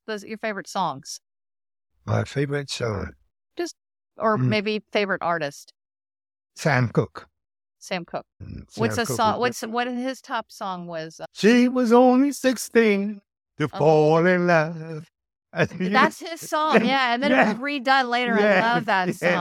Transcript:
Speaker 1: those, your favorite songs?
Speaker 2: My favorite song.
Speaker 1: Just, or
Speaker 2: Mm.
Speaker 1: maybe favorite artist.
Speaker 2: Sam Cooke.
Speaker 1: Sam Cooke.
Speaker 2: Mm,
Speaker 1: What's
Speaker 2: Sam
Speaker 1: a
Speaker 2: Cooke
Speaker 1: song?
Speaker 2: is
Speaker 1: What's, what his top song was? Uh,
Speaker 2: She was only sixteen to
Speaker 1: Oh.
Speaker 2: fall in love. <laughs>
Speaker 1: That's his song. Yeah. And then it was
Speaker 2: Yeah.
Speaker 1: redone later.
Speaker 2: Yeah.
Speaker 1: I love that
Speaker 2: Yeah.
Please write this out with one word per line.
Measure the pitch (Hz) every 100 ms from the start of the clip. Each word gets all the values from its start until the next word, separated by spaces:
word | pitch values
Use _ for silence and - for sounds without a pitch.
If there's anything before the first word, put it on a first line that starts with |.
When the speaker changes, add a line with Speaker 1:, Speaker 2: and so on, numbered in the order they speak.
Speaker 1:
those, | - 214
your | 208 220
favorite | 220 196 -
songs? | 202 170 139 - - _ _ _ _ _ _ _ _ -
Speaker 2:
My | 110
favorite | 107 139 143 143 139
song. | - 120 98 80 - _ _ _ -
Speaker 1:
Just, | 349 - _ _ _ -
or | 220 214
Speaker 2:
Mm. | 127
Speaker 1:
maybe | 214 208 214 -
favorite | 214 196 180
artist. | 165 170 143 - - _ _ _ _ _ _ _ _ -
Speaker 2:
Sam | 156 127 120
Cooke. | - 113 - - _ _ _ _ _
Speaker 1:
Sam | - 185
Cooke. | 170 151 - _
Speaker 2:
Mm, | 92 - - -
Speaker 1:
What's | 226 214
Speaker 2:
Sam |
Speaker 1:
a | 226
Speaker 2:
Cooke | 123
Speaker 1:
song? | 220
Speaker 2:
is | 208
Speaker 1:
What's, | 247 233
what | 233 233 247
his | 247 262 254
top | - 240 -
song | - 202 180 175
was? | 165 160 -
Uh, | 160
Speaker 2:
She | - 202 247 247
was | 254 240
only | 240 254 247 285
sixteen | 262 262 226 - 233 226 202 202 202 _ _ _ -
to | 151
Speaker 1:
Oh. | -
Speaker 2:
fall | 147 156 151 160 175
in | 180 175
love. | 165 156 170 160 156 165 _ _
<laughs> | _ _
Speaker 1:
That's | 165 - 170 185 214 311 -
his | 339 330
song. | - 311 311 233
Yeah. | 220 269 254
And | 240
then | 269
it | 262
was | 214
Speaker 2:
Yeah. |
Speaker 1:
redone | 220 277 285 247 269 247
later. | 240 247 220
Speaker 2:
Yeah. | 208 185
Speaker 1:
I | 226
love | 240 226
that | 190 180
Speaker 2:
Yeah. | - 175 180